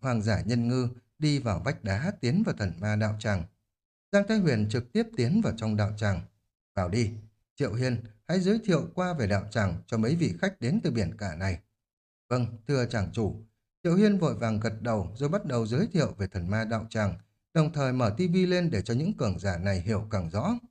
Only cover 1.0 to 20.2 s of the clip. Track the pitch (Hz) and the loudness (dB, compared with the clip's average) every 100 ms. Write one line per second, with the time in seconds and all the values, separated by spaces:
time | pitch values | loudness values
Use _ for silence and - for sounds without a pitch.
1 | _ _ 151 143 120 87 82 - 101 98 | _ _ 0 0 0 -2 -2 -4 -2 -2
2 | 160 208 120 165 214 - 98 82 104 107 | -2 -2 0 2 2 0 -2 -2 -2 0
3 | 107 107 110 95 82 _ _ _ _ _ | 0 -2 -2 -2 -4 _ _ _ _ _
4 | _ 202 202 220 175 113 107 120 - 214 | _ 0 2 2 4 2 2 -2 -2 -2
5 | 226 - 120 208 208 - 110 107 104 - | -2 0 2 4 2 0 -2 2 0 0
6 | 107 90 - _ _ _ _ - 90 113 | 0 -2 -4 _ _ _ _ -4 0 0
7 | 104 107 - _ _ - 135 113 127 120 | 0 -4 -14 _ _ -6 -4 -2 -2 -2
8 | - - - 185 180 226 220 160 - - | -6 -18 -2 0 2 0 2 2 0 -4
9 | 180 170 104 98 - 120 98 82 - 117 | -4 0 0 0 0 0 0 -2 -4 0
10 | 110 170 135 - 196 196 117 202 175 117 | 2 2 0 0 -4 -2 0 0 0 0
11 | 101 - 101 80 95 85 - _ _ _ | -2 -4 -8 -4 -2 -4 -8 _ _ _
12 | _ _ _ 123 120 120 - 139 120 117 | _ _ _ -2 -2 -6 -2 0 0 0
13 | 92 - 101 80 - _ _ _ 175 180 | -2 0 -2 -2 -12 _ _ _ 2 4
14 | 214 196 156 107 113 107 110 107 120 110 | 6 4 0 0 -2 0 -2 -2 -2 -2
15 | 82 110 143 196 208 123 110 123 208 180 | -2 -4 -2 -2 -2 -2 0 0 0 2
16 | 139 - 95 95 87 107 110 113 - 110 | 0 -2 -4 -4 -2 -2 0 -4 -4 -2
17 | 104 85 - _ _ 165 151 147 131 127 | -2 -2 -12 _ _ 0 2 2 0 2
18 | 117 110 180 180 180 180 175 113 - 120 | 0 2 2 4 4 2 2 0 0 0
19 | 170 214 120 85 95 87 98 95 87 104 | 0 0 -2 0 -2 0 0 0 0 -2
20 | 107 101 | 0 -2